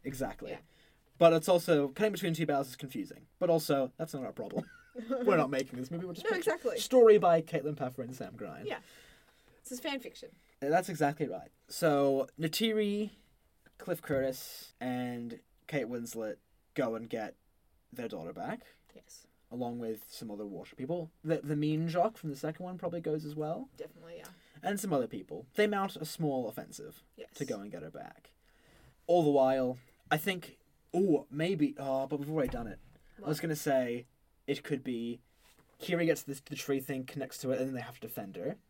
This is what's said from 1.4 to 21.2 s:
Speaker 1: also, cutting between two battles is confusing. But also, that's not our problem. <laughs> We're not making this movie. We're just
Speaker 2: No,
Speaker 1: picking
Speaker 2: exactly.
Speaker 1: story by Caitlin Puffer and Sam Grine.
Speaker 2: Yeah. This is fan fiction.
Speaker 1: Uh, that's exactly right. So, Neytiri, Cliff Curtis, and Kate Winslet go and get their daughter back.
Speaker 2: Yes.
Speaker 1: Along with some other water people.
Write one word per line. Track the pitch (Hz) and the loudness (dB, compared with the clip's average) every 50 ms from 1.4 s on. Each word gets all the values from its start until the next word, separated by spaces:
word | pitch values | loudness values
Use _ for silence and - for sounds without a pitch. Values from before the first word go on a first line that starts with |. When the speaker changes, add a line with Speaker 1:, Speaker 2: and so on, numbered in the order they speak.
| 160 - | 4 4
Speaker 1:
also, | 180 175 170 - 165 143 143 139 | 4 4 6 4 4 4 4 2
cutting | 135 - 214 220 | 2 2 2 2
between | 196 170 180 170 160 | 2 0 -2 -2 0
two | 151 165 | 0 0
battles | 147 143 139 135 127 | 2 2 0 0 -2
is | 127 | -8
confusing. | - 147 131 - 107 95 - - - - _ _ _ | -12 -12 -8 -6 -8 -8 -8 -10 -18 -20 _ _ _
But | 180 170 | 2 4
also, | 165 165 156 - 147 139 131 127 _ - | 4 4 4 2 2 2 2 -2 _ -8
that's | 160 160 - | -8 -8 -6
not | 139 127 | -8 -8
our | - | -8
problem. | - - 110 - - - - - - - - - _ | -8 -8 -8 -4 -6 -6 -6 -6 -18 -20 -20 -16 _
<laughs> | 247 220 226 269 247 247 | -14 -6 -4 -4 2 4
We're | 214 185 | 6 6
not | 160 147 131 | 6 4 4
making | 139 131 135 131 131 123 | 0 -2 -2 -2 -6 -8
this | 127 135 | -8 -6
movie. | 170 170 185 | -6 -8 -6
We're | 180 170 | -8 -10
just | - - | -4 -2
Speaker 2:
No, | 427 | -2
Speaker 1:
picking | 415 359 330 440 | 0 0 2 0
Speaker 2:
exactly. | 349 349 - 240 - 233 | 0 0 -2 -2 -2 -2
Speaker 1:
story | 208 - 254 254 233 220 208 208 | -2 6 10 12 12 12 12 12
by | 175 175 170 165 | 10 8 8 6
Caitlin | 160 - 165 160 131 151 147 | 4 2 -4 -2 -2 -2 -4
Puffer | - 139 127 127 - | -4 -6 -6 -6 -8
and | 120 120 127 | -8 -8 -8
Sam | - - 92 - | -10 -10 -12 -10
Grine. | - - - - - - | -10 -10 -10 -10 -10 -8
Speaker 2:
Yeah. | 415 - - - - - - - - - - _ _ _ _ _ - - _ | -8 -8 -8 -10 -18 -20 -20 -20 -20 -20 -20 _ _ _ _ _ -20 -20 _
This | _ - | _ -14
is | 254 247 | -14 -8
fan | - 311 277 269 | -6 -6 -6 -6
fiction. | - - - - - - - _ _ _ _ _ | -8 -12 -16 -16 -18 -18 -20 _ _ _ _ _
Speaker 1:
Uh, | - 143 | 0 2
that's | 156 185 185 - | 2 2 2 0
exactly | 170 156 156 143 151 - 156 127 | -2 0 0 0 0 -2 -4 -4
right. | - 85 - - _ _ _ _ | -4 -10 -12 -16 _ _ _ _
So, | - - 170 160 143 143 139 139 135 135 131 - _ - | -6 0 2 4 4 6 4 4 4 2 0 -4 _ -4
Neytiri, | 156 160 - - 220 226 214 214 214 202 202 208 214 202 - - _ _ _ _ _ _ _ _ _ - _ - | -4 -2 0 0 0 2 2 2 0 0 0 -2 -4 -6 -8 -16 _ _ _ _ _ _ _ _ _ -20 _ -16
Cliff | - - 170 160 | -6 -6 -6 -6
Curtis, | - - 143 135 131 131 131 - - - - - - - _ _ | -2 -2 -2 0 0 -2 -4 -6 -12 -14 -14 -16 -18 -20 _ _
and | 123 127 123 127 123 123 123 120 120 120 117 - _ _ _ _ _ - | -6 -4 -2 -2 -4 -4 -6 -6 -8 -10 -12 -14 _ _ _ _ _ -4
Kate | 156 143 120 113 | -4 -4 -2 -2
Winslet | 123 120 117 113 - 113 110 107 104 - _ _ _ _ _ _ _ | -6 -6 -8 -8 -8 -6 -6 -6 -8 -10 _ _ _ _ _ _ _
go | - 131 113 113 | -2 -2 -2 -2
and | 113 117 - | -6 -8 -8
get | - 113 107 - - _ _ _ _ _ _ _ _ _ _ _ | -6 -6 -6 -8 -10 _ _ _ _ _ _ _ _ _ _ _
their | - 123 117 110 | -12 -10 -8 -8
daughter | - 82 80 85 | -8 -8 -10 -10
back. | 82 87 95 135 220 233 - - - _ _ _ _ | -10 -8 -8 -8 -8 -10 -12 -20 -20 _ _ _ _
Speaker 2:
Yes. | - _ _ - - - _ _ _ _ _ | -20 _ _ -20 -20 -20 _ _ _ _ _
Speaker 1:
Along | 120 123 123 120 120 120 | -8 -6 -6 -6 -6 -6
with | 117 113 110 107 - - | -6 -6 -6 -6 -10 -18
some | - - - 110 | -14 -12 -12 -10
other | 104 101 107 | -8 -8 -8
water | 101 95 82 - - - | -10 -10 -12 -14 -14 -12
people. | - 127 135 170 175 160 165 _ _ | -10 -6 -4 -4 -4 -6 -10 _ _